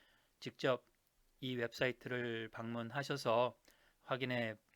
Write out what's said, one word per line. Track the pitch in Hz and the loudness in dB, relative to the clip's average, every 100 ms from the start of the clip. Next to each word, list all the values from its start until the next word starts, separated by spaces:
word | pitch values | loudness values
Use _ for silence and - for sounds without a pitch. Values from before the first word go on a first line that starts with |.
| _ _ _ _ | _ _ _ _
직접 | 127 - 143 123 - _ _ _ _ _ | -12 0 2 2 0 _ _ _ _ _
이 | 131 123 | -6 -2
웹사이트를 | 117 - 127 117 123 123 120 113 110 | -2 0 0 0 -4 -4 -2 -4 -6
방문하셔서 | - 117 117 117 143 135 139 123 113 123 - _ _ _ _ | -8 -6 -6 -4 -6 -4 -2 4 4 4 0 _ _ _ _
확인해 | - 131 127 123 113 107 _ | -4 -2 0 0 -2 -4 _